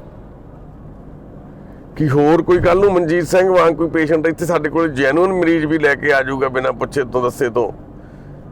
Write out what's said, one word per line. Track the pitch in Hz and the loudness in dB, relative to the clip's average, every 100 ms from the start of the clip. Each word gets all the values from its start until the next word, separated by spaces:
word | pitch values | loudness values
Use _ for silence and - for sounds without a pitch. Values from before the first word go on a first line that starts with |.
| - - - - - - - - - - - - - - - - - - - - | -20 -20 -20 -20 -20 -20 -20 -20 -20 -20 -20 -20 -20 -20 -20 -20 -20 -20 -16 -4
ਕੀ | 151 | 0
ਹੋਰ | 143 147 170 | 2 4 4
ਕੋਈ | 165 180 | 2 2
ਕੱਲ੍ਹ | 165 180 | 2 4
ਨੂੰ | 202 | 4
ਮਨਜੀਤ | 180 170 175 156 | 2 0 0 0
ਸਿੰਘ | 185 185 | 2 2
ਵਾਂਗ | 180 165 | 4 2
ਕੋਈ | 151 165 | 2 -2
ਪੇਸ਼ੈਂਟ | 160 151 160 156 | 0 0 2 0
ਇੱਥੇ | 156 170 | -2 -2
ਸਾਡੇ | 170 151 | -2 -2
ਕੋਲ | 143 165 | -2 -2
ਜੈਨੂਅਨ | 131 139 151 185 | 0 0 2 2
ਮਰੀਜ਼ | 185 165 165 151 | 2 2 0 0
ਵੀ | 160 | 0
ਲੈ | 147 139 | 0 0
ਕੇ | 147 | 0
ਆ | 139 | 0
ਜਾਊਗਾ | 131 135 135 | 0 -2 -2
ਬਿਨਾਂ | 127 131 | -2 -2
ਪੁੱਛੇ | 120 131 143 | -4 -4 -4
ਤੋਂ | 127 127 | -2 -2
ਦੱਸੇ | 123 - 127 | -2 -2 -2
ਤੋਂ, | 113 104 - - - - - - - - | -2 -4 -6 -18 -20 -20 -20 -20 -20 -16